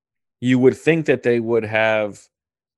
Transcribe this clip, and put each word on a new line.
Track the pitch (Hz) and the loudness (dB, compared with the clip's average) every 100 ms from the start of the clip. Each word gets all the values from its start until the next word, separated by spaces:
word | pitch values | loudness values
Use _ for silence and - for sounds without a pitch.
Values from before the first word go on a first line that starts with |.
| _ _ _ _ | _ _ _ _
you | 123 127 | -2 2
would | 127 107 | 2 2
think | 151 165 151 | 0 0 0
that | 127 | -2
they | 120 120 | 0 -2
would | 113 117 | -2 -2
have | 107 110 110 110 104 95 _ _ _ _ _ | -2 -2 0 -2 -4 -10 _ _ _ _ _